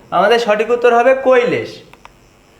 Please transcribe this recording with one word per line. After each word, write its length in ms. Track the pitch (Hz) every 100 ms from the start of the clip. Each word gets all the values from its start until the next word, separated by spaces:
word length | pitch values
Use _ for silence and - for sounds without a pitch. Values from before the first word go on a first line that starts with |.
| -
আমাদের 280 | 175 202 233
সঠিক 300 | 220 208 220
উত্তর 240 | 240 240
হবে 200 | 233 240
কৈলেশ। 680 | 262 254 247 233 135 - - - - - _ _ _ _